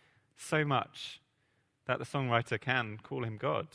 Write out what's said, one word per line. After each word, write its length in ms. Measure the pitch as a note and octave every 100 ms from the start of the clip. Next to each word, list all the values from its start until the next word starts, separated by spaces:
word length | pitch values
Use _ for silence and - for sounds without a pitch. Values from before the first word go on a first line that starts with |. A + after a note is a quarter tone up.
| _ _ _ -
so 300 | - D#3 D3
much 560 | C3 - - - - _ _ _ _ _ _ -
that 140 | B2+
the 60 | -
songwriter 540 | C#3+ C3 A#2 A#2 A2+
can 380 | - B2+ A2 G#2
call 260 | - B2+
him 140 | A#2 A2
God. 300 | C#3 D3+ D#3+